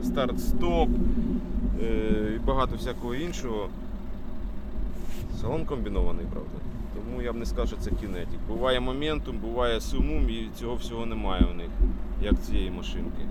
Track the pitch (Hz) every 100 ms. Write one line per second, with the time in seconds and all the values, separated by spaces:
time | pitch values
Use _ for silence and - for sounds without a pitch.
0 | 127 143 123 - - - 175 170 156 -
1 | - - - - - - - - 117 110
2 | 110 104 107 110 113 131 127 120 127 120
3 | 120 123 175 - 131 110 98 - - -
4 | - - - - - - - - - -
5 | - - - - 110 151 - 139 104 95
6 | 90 87 - - - - - - - -
7 | 107 123 120 117 113 - 113 107 - 95
8 | 107 90 82 - - 113 127 127 127 131
9 | 151 151 - 117 110 117 123 113 - 131
10 | 139 151 123 113 110 - 120 120 - 117
11 | 113 110 104 92 90 87 85 - 87 -
12 | - - 104 87 - 98 92 87 85 -
13 | 82 - -